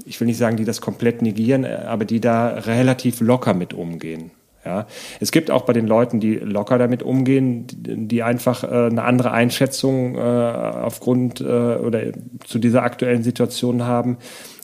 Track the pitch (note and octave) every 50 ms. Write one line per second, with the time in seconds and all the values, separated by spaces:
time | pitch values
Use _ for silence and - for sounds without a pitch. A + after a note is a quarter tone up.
0 | - - - - A#2 A#2+ A2+ A2+ B2 A2 A2+ A2 A2 A2+ G#2+ - - - G2+ -
1 | A#2+ A#2 A2+ - A#2 A2+ G2 G#2+ A2+ A#2+ C3+ C3+ C3 A#2+ A2 - - A2+ A#2 G#2+
2 | A2 G#2 A2+ A2+ A2 A#2+ A#2 A2+ A#2 A#2 A2+ A2+ G#2 A2 A2+ B2 B2+ C3 B2+ B2+
3 | - B2+ A#2+ - A#2 A2+ B2 B2 - A#2+ G2 F2+ F2 - - - F2 E2+ E2+ D#2+
4 | D#2+ E2 D#2+ E2 E2 E2 - _ _ _ _ _ _ E2+ F2+ G2+ A2 - - -
5 | - - - - G#2 - - D#3 D#3 - C#3 B2+ - - A#2 A#2 A2+ G#2+ A2 A2+
6 | A#2+ A#2+ - G#2+ G#2+ A2 A2 A2 - G#2 G2+ G2+ G2+ - B2+ A#2+ B2 A#2+ B2 A#2+
7 | - B2+ B2+ C3 C3 B2+ C3+ C3+ C3 B2+ A#2+ A#2 A#2 - - - A2+ A#2 A2 G#2+
8 | A2+ G#2+ A#2 A#2 A2+ A#2 A#2+ A#2+ - B2+ A#2+ - - - - A#2+ A#2+ A#2 A#2 A2+
9 | - A#2+ B2 B2 A#2+ A#2 - A#2 A#2+ A#2+ A#2 - C#3+ C3+ - - - C3+ C3+ C3
10 | B2+ B2 B2 A#2+ A#2 A#2+ A#2+ A#2+ A#2+ A#2 A#2 B2 A#2 A2 A#2 A#2+ - A2+ - -
11 | - B2 B2+ B2+ B2+ A#2+ - - - - - A#2+ A#2+ A#2+ A#2 A#2+ A#2+ A#2 A2 A2
12 | A#2 - - - - - - - - - - A#2 A2+ A#2+ A2+ B2+ B2 A#2+ - -
13 | B2+ B2 B2 A#2 A2 B2 A#2+ - B2 A2+ - - B2 B2 A#2+ A#2+ A#2+ B2 A#2+ A#2+
14 | A#2 B2 B2 B2 - - - - - - - -